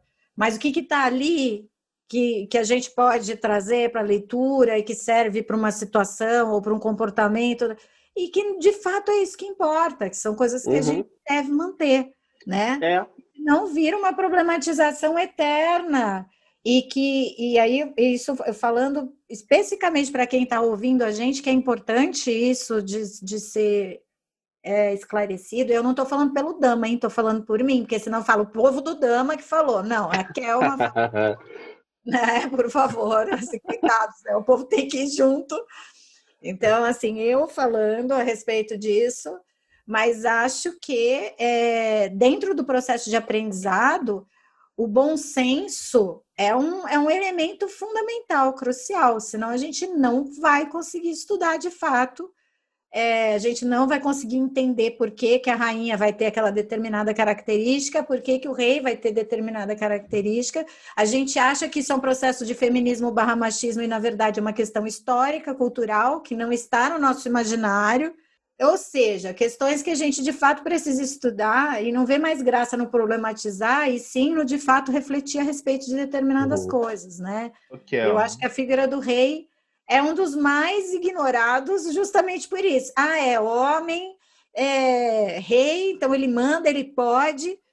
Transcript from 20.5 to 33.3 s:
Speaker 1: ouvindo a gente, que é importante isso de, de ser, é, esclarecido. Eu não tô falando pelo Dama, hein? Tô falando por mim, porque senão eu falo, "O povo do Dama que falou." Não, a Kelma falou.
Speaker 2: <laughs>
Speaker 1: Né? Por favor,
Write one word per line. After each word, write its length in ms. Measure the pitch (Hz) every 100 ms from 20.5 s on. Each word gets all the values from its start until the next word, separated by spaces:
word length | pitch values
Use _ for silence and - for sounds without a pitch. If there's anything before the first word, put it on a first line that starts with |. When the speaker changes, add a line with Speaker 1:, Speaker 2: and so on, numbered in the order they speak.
| 233
Speaker 1:
ouvindo 400 | 233 208 247 254
a 80 | 226
gente, 320 | 214 247 277
que 80 | 269
é 20 |
importante 760 | 262 262 233 - 226 311 359 -
isso 500 | 226 247 247 - 220
de, 200 | 196 208 208 -
de 160 | 190 208
ser, 600 | 208 214 214 208 190 175 _ _ _ _ _ _
é, 320 | 170 208 208
esclarecido. 800 | 202 - 208 202 185 - 226 254
Eu 100 | 233
não 120 | 247
tô 120 | 262 262
falando 260 | 277 285
pelo 220 | 277 302 349
Dama, 280 | 262 233 226
hein? 100 | 240
Tô 120 | 226
falando 340 | - 220 220
por 180 | 220 214
mim, 200 | 262 262
porque 160 | 220 214
senão 200 | 220 226
eu 40 |
falo, 200 | 220 214
"O 60 | 208
povo 300 | 220 262 262
do 140 | 277 330
Dama 380 | 254 240 262 302
que 60 |
falou." 400 | - 320 302 254
Não, 280 | 208 233 180
a 140 | 185
Kelma 540 | 190 - 240 233 262 269
falou. 580 | 117 117 113 107 107 104
Speaker 2:
<laughs> 360 | - - - - _ _ 233
Speaker 1:
Né? 420 | 240 233 233 262
Por 200 | 262 233
favor, 580 | 285 262 226 214 220 220